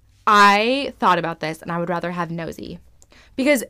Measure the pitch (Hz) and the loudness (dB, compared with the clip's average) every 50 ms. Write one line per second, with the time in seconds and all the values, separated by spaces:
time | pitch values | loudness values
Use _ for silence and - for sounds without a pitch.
0 | _ _ _ _ - - 214 208 202 202 202 208 214 233 262 277 277 - - - | _ _ _ _ 0 4 6 6 6 6 6 4 2 0 -2 -2 -4 -6 -6 -2
1 | - 196 180 170 165 165 165 - - 156 160 160 - - 170 170 175 170 175 170 | 0 2 2 2 0 -6 -6 -6 -8 -8 -8 -8 -8 -8 -6 -6 -4 -4 -4 -4
2 | 165 175 180 175 175 160 170 170 165 156 151 - - - - 175 - _ _ _ | -4 -6 -6 -6 -6 -6 -6 -10 -10 -10 -12 -12 -14 -16 -16 -18 -20 _ _ _
3 | _ _ _ _ _ _ _ - 262 285 294 240 - - | _ _ _ _ _ _ _ -2 2 2 2 2 0 -6